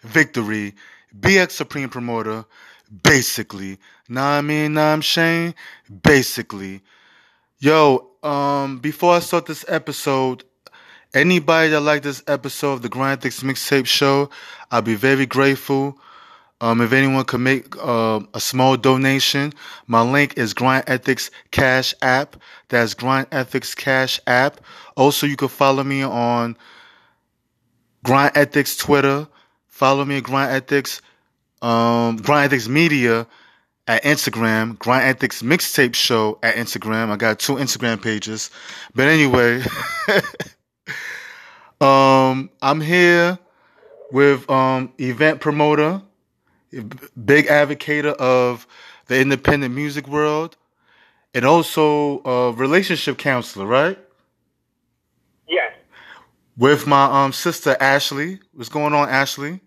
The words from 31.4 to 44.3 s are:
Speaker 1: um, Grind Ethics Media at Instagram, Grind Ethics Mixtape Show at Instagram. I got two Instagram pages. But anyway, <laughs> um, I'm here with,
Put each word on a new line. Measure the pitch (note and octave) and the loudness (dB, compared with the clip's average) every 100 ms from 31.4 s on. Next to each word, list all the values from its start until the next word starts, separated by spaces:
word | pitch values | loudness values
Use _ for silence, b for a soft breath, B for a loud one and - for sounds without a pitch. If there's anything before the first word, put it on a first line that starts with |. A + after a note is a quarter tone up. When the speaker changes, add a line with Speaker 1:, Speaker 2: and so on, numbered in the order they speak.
| _ _ | _ _
Speaker 1:
um, | A#2 A#2 A#2 A#2 A#2 A2+ | -2 0 2 0 0 -4
Grind | A2 D3 C#3+ | 0 2 2
Ethics | C3+ A2 | 0 0
Media | C#3 E3+ D3 A#2+ A2+ A#2 b b b b _ - | 0 2 2 2 0 -2 b b b b _ -2
at | A#2 | 0
Instagram, | C#3+ D3 - A2+ A2+ A2 A2+ A2 | 2 0 -2 -2 0 0 -2 -6
Grind | - C3 B2+ | -2 0 2
Ethics | B2+ A#2+ - | 0 -4 -6
Mixtape | A#2 F3 - - B2+ A#2 | -2 -2 -2 0 0 0
Show | - A#2 A2 G#2+ | 0 0 0 -2
at | A#2 | -4
Instagram. | G#2+ A2+ - G#2 A2 A2+ | -2 -4 -8 -6 -4 -4
I | G#2 | -2
got | A2+ A2 | -2 -2
two | - C#3 | -2 -2
Instagram | C3+ A2+ A#2+ A2 | -2 -4 -4 -4
pages. | A#2 G#2+ G2+ A2 - B B B B | -4 -6 -6 -10 -12 B B B B
But | - C3+ | 0 4
anyway, | D#3+ C#3+ B2 A#2+ A#2+ A#2+ - - E5+ D#5 | 4 4 4 4 2 -4 -8 -8 -8 -2
<laughs> | D5+ C#5+ - - _ _ _ - - - - - - - - - _ | -2 -2 -12 -18 _ _ _ -18 -16 -14 -16 -18 -20 -20 -20 -20 _
um, | C#3 C3+ C3+ C3+ C3 C3 C3+ _ | 4 6 6 6 4 0 -6 _
I'm | C3+ D3+ | -2 -2
here | D#3 F3 F3 F3 E3+ F3+ _ b b b b - - | 0 4 6 6 2 -2 _ b b b b -20 -6
with, | B2+ C#3+ | 4 4